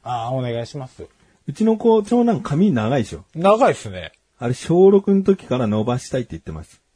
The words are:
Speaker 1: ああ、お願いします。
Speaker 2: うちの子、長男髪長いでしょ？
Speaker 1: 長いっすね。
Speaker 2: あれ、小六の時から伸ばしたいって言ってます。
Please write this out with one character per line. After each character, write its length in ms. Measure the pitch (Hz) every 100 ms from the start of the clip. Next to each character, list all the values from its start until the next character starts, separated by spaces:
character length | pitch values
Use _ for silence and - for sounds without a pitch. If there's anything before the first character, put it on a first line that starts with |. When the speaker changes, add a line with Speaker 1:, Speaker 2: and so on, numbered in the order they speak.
Speaker 1:
あ 240 | - 123 113
あ、 60 |
お 100 | 131
願 180 | 123 117
い 60 | 117
し 100 | 147
ま 100 | 131
す。 200 | - - _ _ _ -
Speaker 2:
う 60 |
ち 100 | -
の 140 | 220 220
子、 240 | 233 220
長 240 | 208 240 233
男 160 | 175
髪 300 | - 147 208
長 260 | 127 107 139
い 60 |
で 40 | 107
し 80 | 80
ょ？ 80 | -
Speaker 1:
長 360 | 160 185 220 247
い 20 |
っ 20 |
す 140 | 131 107
ね。 240 | 92 80 - _ _
Speaker 2:
あ 100 | 120
れ、 40 |
小 380 | 127 - 170 190
六 240 | 202 196
の 80 | 196
時 240 | 196 196 -
か 100 | 123
ら 100 | 117
伸 160 | 107
ば 160 | 107 123
し 120 | -
た 80 | 135
い 40 |
っ 20 |
て 60 | 120
言 80 | 82
っ 20 |
て 100 | -
ま 100 | 78
す。 180 | 78 _ _